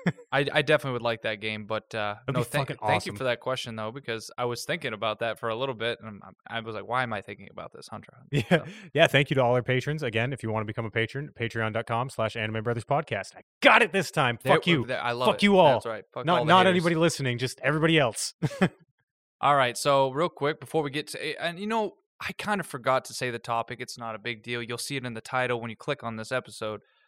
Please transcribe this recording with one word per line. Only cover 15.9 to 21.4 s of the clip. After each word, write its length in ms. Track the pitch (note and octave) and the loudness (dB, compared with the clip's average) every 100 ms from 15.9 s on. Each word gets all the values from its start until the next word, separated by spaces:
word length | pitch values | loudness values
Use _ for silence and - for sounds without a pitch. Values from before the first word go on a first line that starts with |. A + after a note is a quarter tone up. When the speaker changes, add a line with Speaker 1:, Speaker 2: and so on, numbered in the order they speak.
| G#2+ - | -8 -10
Speaker 2:
Fuck 140 | - C3+ | -4 0
Speaker 1:
Not, 140 | F3 | 2
Speaker 2:
all 40 | |
the 40 | D#3 | 6
Speaker 1:
not 160 | F#3 F#3 | 8 8
Speaker 2:
haters. 60 | |
Speaker 1:
anybody 220 | F3+ E3+ E3 | 4 2 4
listening, 420 | E3 - C3 A#2 | 2 2 0 0
just 200 | B2+ - | -4 -2
everybody 360 | C3+ D3+ D#3+ D#3+ | 0 2 4 4
else. 360 | B2+ - - - D3+ - | 4 0 -8 -4 -4 2
<laughs> 800 | - - _ _ _ _ _ - | 0 0 _ _ _ _ _ -2
Speaker 2:
All 160 | C3+ C#3+ | 2 4
right, 200 | B2 A#2 | 4 2
so 340 | D3 C#3 C3+ | 4 4 4
real 160 | C3 E3+ | 2 -2
quick, 320 | - C#3+ D#3 | 0 -2 -2
before 220 | - D#3+ | -4 -2
we 80 | C#3+ | -2
get 180 | C#3 D#3 | -4 -6
to, 340 | - D#3+ - | -8 -8 -6